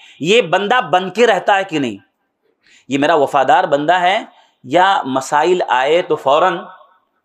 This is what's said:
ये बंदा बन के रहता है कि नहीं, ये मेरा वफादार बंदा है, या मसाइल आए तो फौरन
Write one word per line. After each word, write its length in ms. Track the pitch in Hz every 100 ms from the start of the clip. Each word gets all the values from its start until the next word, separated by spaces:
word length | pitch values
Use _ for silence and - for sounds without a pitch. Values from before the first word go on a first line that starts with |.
| - -
ये 200 | 151 226
बंदा 400 | 180 180 202 247
बन 280 | 180 180 190
के 160 | 196 233
रहता 300 | 185 196 196
है 80 |
कि 160 | 190 156
नहीं, 200 | 131 101 - _ _ _ _ _ _ _ -
ये 80 | 139
मेरा 180 | 147 165
वफादार 500 | 139 143 131 160 185
बंदा 320 | 143 151 180
है, 300 | 175 208 269 _ _ _ 127
या 380 | 156 190 196
मसाइल 580 | 131 131 - 147 165 180
आए 400 | - 123 139 165
तो 140 | 180 151
फौरन 500 | 139 147 180 180 202 - _ _ _ _